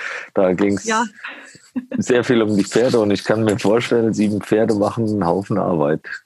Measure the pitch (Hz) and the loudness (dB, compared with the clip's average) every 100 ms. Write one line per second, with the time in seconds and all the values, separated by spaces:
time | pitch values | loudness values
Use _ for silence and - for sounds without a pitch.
0 | - - - - 92 92 - 202 - 220 | -12 -12 -6 0 0 2 0 0 -2 -2
1 | 240 - - - - - _ 254 247 262 | -2 -8 -18 -18 -20 -20 _ -12 -6 -6
2 | - 123 117 117 107 104 98 - 127 120 | 0 0 2 2 2 0 0 2 2 2
3 | 104 98 - 110 110 101 98 117 120 120 | 2 0 0 0 2 2 2 2 2 0
4 | 113 101 104 104 - 107 110 104 101 120 | 2 0 0 -2 0 0 2 0 0 -2
5 | 110 104 85 90 101 101 92 85 73 78 | -2 0 0 0 0 -2 0 0 0 -2
6 | - - | -6 -12